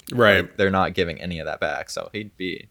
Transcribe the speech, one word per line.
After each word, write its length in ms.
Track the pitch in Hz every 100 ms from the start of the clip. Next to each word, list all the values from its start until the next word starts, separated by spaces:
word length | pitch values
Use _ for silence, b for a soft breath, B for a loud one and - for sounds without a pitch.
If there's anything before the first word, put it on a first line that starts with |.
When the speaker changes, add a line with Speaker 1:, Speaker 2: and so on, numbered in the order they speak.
| -
Speaker 1:
Right. 300 | 123 110 98
Speaker 2:
Like, 160 | 87 -
they're 100 | 98
not 240 | 95 87
giving 260 | 87 85 78
any 200 | 87 85
of 80 | 76
that 140 | -
back, 280 | 80 69 82
so 220 | - -
he'd 240 | 107 107 -
be 320 | 92 - -